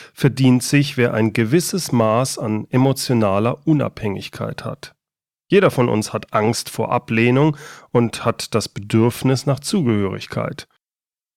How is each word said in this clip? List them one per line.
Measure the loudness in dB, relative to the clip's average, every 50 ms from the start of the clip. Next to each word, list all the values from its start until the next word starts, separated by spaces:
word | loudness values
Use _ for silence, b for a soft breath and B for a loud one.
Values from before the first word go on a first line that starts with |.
| B B B
verdient | B 0 0 2 4 4 6 4 4 2
sich, | 2 2 2 2 0 0 0
wer | 0 0 2
ein | 0 0 0 2
gewisses | 0 0 2 2 0 0 0 -4 -6 -4 -2
Maß | 0 2 2 4 2 2 0 -2 -4 -6
an | -4 -4 -4 -4 -4 -2
emotionaler | 0 2 2 2 2 0 -2 0 0 2 2 2 2 2 0 0 -2 -2 0 0
Unabhängigkeit | 2 2 0 -2 -6 -6 -6 -6 -6 -6 -10 -12 -12 -10 -10 -8 -8 -10 -10
hat. | -12 -12 -12 -16 -20 _ _ _ _ _ _ _ _ _ _ _ 0
Jeder | 2 4 4 4
von | 4 2 2 2
uns | 2 0 -2 -2 -6
hat | -8 -6 -4 -2
Angst | 0 2 2 0 -2 -6 -8
vor | -6 -6 -4 -2
Ablehnung | -2 -2 -2 -2 -2 0 2 2 4 4 2 2 0 B B B B B B B
und | B 0 2 0 -2 -4 -2
hat | -2 -2 -4 -4 -4 -4
das | -4 -4 -4
Bedürfnis | -8 -12 -6 0 2 2 4 2 2 0 0 0 0 0 0
nach | -2 -4 -2
Zugehörigkeit. | -2 -2 -2 0 2 2 2 0 0 -2 -4 -6 -10 -8 -6 -6 -6 -6 -8 -10 -14 _ _ _ _ _ _ _ _ _ _ _ _ _ _